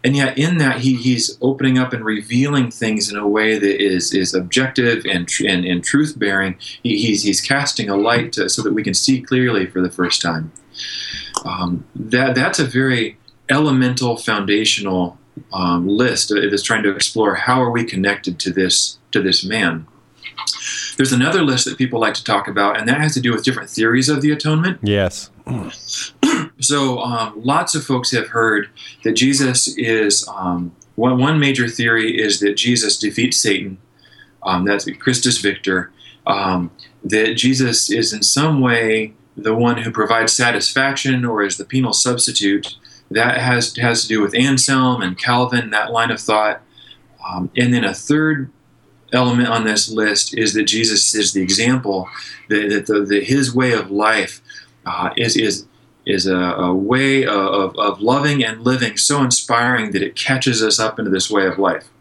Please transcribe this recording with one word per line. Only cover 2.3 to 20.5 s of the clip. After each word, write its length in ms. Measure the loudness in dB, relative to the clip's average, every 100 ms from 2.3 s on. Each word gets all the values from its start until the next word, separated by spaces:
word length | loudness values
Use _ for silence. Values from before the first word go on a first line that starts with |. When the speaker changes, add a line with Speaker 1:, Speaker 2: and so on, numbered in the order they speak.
| 0 2 2 0
Speaker 1:
things 400 | -2 -2 0 -2
in 80 | -2
a 100 | 0
way 300 | 2 2 2
that 240 | 2 2
is, 320 | 2 0 0
is 180 | 0 0
objective 720 | -2 0 0 2 2 2 0
and 240 | -2 -4 -2
tr-, 180 | -2 0
and, 180 | 0 0
and 180 | -2
truth-bearing. 720 | 0 0 0 0 0 0 -2 -6 -14 -8
He, 140 | -2 0
he's, 240 | 0 0
he's 180 | 0 -2
casting 480 | 0 0 0 -4 -2
a 60 | 0
light 360 | 2 2 0
to, 160 | -4 -2
so 140 | -2
that 100 | -2
we 100 | -2
can 120 | -2
see 260 | 0 0 0
clearly 460 | 0 0 2 0 -2
for 160 | -2
the 80 | -4
first 320 | -2 -2 0
time. 300 | -2 -4 -6 -14 _ -14 -12 -10 -10 -12 -10 -8
Um, 420 | -6 -6 -4 -4 -8
that, 400 | -12 -2 0 2
that's 240 | 0 0 0
a 60 |
very 540 | -2 0 0 0 -2 -8 _ _ -2
elemental, 680 | 2 4 4 2 0 -2 -2
foundational, 1000 | -2 -2 0 2 2 0 0 0 -2 -6 _ -20 -10
um, 340 | -4 0 0 0
list 420 | 2 2 0 0
that 160 | 0 0
is 80 | -2
trying 220 | 0 0
to 100 | 0
explore 400 | 0 -2 0 0
how 260 | 0 0 2
are 100 | 2
we 140 | -2
connected 540 | -4 -2 -2 -2 -6 -6
to 140 | -4
this, 440 | -2 0 0 -2 -8 _
to 80 | 0
this 240 | 2 0
man. 420 | 0 0 0 -2 -10 _ _ _ -18 -10 -8